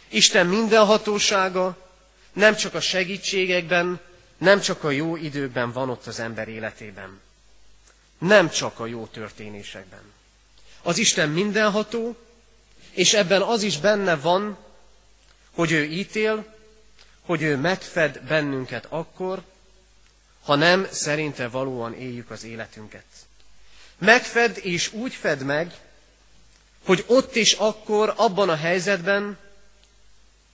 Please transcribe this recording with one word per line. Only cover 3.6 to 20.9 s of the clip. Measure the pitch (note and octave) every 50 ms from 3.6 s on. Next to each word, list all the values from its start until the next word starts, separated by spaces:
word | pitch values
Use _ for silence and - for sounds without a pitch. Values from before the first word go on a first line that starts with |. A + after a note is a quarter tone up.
| E3+ D#3+ F3+ F3 F3 F3+ F3+ E3+ - - - - _ _ - -
nem | D#3 F#3 G3+ G3+
csak | - - F3 - -
a | D3+
jó | C#3 C#3 D#3 E3 D#3+
időkben | E3 E3 D3+ C3 C#3+ C#3 C3 A#2+ C3 A#2+ A#2+
van | A#2 B2+ C3+ B2+
ott | A#2+ - -
az | - G#2+ -
ember | A#2 A2+ A2+ A2 A2 A2
életében. | A2 A2 A2 G#2+ - - A2+ G#2 F#2+ G2+ F#2+ F#2+ F#2+ G2 _ _ _ _ _ - - - - - - - _ - _ _ _ _ _ -
Nem | D#3 F3+ G#3+ G3+ F3 D3+
csak | - - C#3 A2+ - -
a | A2+
jó | A2+ A#2+ A#2 A2
történésekben. | G2+ - A#2 A2 G2+ - - G#2+ G#2+ G#2 G2+ G2+ - - G2+ F#2+ F#2 G2+ G2+ G2+ G#2 - _ _ _ _ _ _ _ _ - - - - -
Az | - E3+ E3+ A#3+
Isten | A3+ - - F#3+ D#3+ D3
mindenható, | D3+ E3+ G#3 G#3 F#3+ A3 G#3+ G#3+ F#3+ G#3+ G#3+ - - A#3 A3+ A#3+ A3+ - - _ _ _ _ _ _ _ _ _ - - - -
és | - F#3+ F3+ - A3+
ebben | G#3 G3 D#3+ G3 F#3
az | G3 F#3+ A#3 A3
is | G#3 G#3 D3+ D3
benne | D3 G#3 G#3+ G3+ G3 F#3 E3
van, | D3 C3+ E3 F3+ F#3+ G#3 G#3+ G3+ - - - - - - _ _ _ _ _ _ _ _ - _ _ _ _
hogy | - - E3+ D#3
ő | E3 D#3 D3
ítél, | D3+ D#3+ F3+ G3 - - G#3+ G#3+ G#3+ A3 G#3+ G#3+ - - - - - - - - - - - - - - _
hogy | - - E3+ D3
ő | D#3 D#3 D3
megfed | C3 C#3+ F3 F#3+ F#3+ - - - F3 D#3 C#3+ C#3 -
bennünket | - C3 D#3 D#3 D3 C#3+ C3+ C3 B2+ - B2+ A2+ - -
akkor, | D3 D#3+ D#3+ - - - F#3 F#3 F#3+ F#3 F3 - _ _ _ _ _ _ _ _ _ _ _ _ _ _ _ _ _ _ -
ha | - C#3+
nem | C#3+ D#3+ F3 F3+ F#3+ F#3+ -